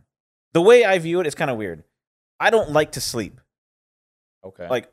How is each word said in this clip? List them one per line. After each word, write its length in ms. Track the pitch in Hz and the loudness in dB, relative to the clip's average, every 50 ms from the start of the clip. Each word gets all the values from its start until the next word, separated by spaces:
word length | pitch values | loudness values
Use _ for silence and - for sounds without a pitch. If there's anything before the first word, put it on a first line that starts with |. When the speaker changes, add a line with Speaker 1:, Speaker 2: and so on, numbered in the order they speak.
| _ _ _ _ _ _ _ _ _ _ | _ _ _ _ _ _ _ _ _ _
Speaker 1:
the 100 | - 165 | -2 2
way 220 | 175 214 247 247 226 | 4 6 6 6 6
I 160 | 196 190 180 | 4 2 0
view 220 | 160 165 170 180 | 0 -4 -4 -2
it, 40 | 180 | -4
it's 100 | 147 - - | -4 -4 -4
kinda 180 | 165 139 123 | -4 -4 -4
weird. 300 | 110 107 90 82 78 - _ _ _ _ _ _ _ _ _ _ - | -6 -6 -10 -10 -12 -16 _ _ _ _ _ _ _ _ _ _ -2
I 120 | 160 208 | 0 2
don't 220 | 226 220 180 151 | 2 2 0 0
like 200 | 143 151 156 - - | 0 0 0 0 -4
to 60 | 135 | -10
sleep. 380 | - - - 117 101 - - - _ _ _ _ _ _ _ _ _ _ _ _ _ _ _ _ _ _ _ _ - | -10 -8 -6 -6 -8 -8 -10 -20 _ _ _ _ _ _ _ _ _ _ _ _ _ _ _ _ _ _ _ _ -20
Speaker 2:
Okay. 240 | 95 - - 87 85 | -20 -18 -16 -10 -6
Speaker 1:
Like, 220 | 127 120 - _ | -6 -6 -6 _